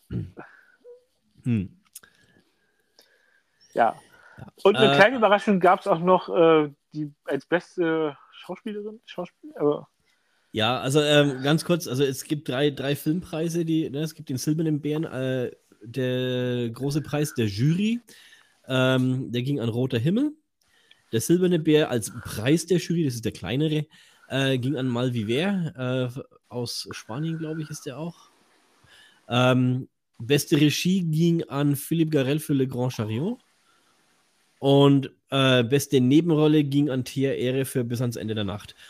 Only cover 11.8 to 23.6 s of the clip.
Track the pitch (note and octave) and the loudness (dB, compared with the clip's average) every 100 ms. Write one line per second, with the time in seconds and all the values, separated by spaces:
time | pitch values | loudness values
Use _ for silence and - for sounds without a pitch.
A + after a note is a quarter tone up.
11.8 | C3+ B2+ C#3 C3+ - D3+ D3+ B2+ D3 C3 | -2 0 0 -2 -6 -6 -4 0 0 -2
12.8 | C3 C#3+ D#3 F3 - D#3 E3+ E3+ D#3+ D#3+ | -4 -4 -2 -4 -4 -6 -4 -4 -2 -2
13.8 | D#3 C3+ D#3 - - C3 - D#3 D#3+ D3 | -2 -6 -8 -10 -10 -6 -2 -2 0 -2
14.8 | C#3+ D3+ D#3+ B2+ C3 C3 B2 - _ _ | -2 -4 -6 -6 -4 -4 -4 -8 _ _
15.8 | A2+ C3 B2+ B2+ B2+ B2+ B2 B2 A#2 A#2 | -12 -6 -4 -2 -2 -2 -2 -2 -4 -4
16.8 | C#3 D3+ C#3 D3 D3+ - A2 G2 C#3 F3 | -4 -4 -4 -4 -4 -2 -2 0 0 2
17.8 | G#3 A#3 - - - - _ _ - C3 | 0 -4 -8 -20 -20 -20 _ _ -4 0
18.8 | C3 C3 B2+ B2+ - A#2+ B2+ C#3 A2+ A#2 | 2 2 2 -2 -2 -4 -2 -2 -2 -2
19.8 | C3 A#2+ C3+ G#3+ D4+ D4+ _ _ _ _ | -2 0 0 0 -2 -4 _ _ _ _
20.8 | _ _ _ A2+ - F3 F3+ F3 D#3 D3+ | _ _ _ -4 2 2 4 2 4 4
21.8 | D3+ A#2+ - A#2+ - A#2+ A#2 E3+ - F3+ | 4 -2 -6 -12 -10 -4 0 0 2 -2
22.8 | - E3+ D3 A#2+ A2 - F2 B2+ | 0 -2 -2 -2 -6 -6 -4 -2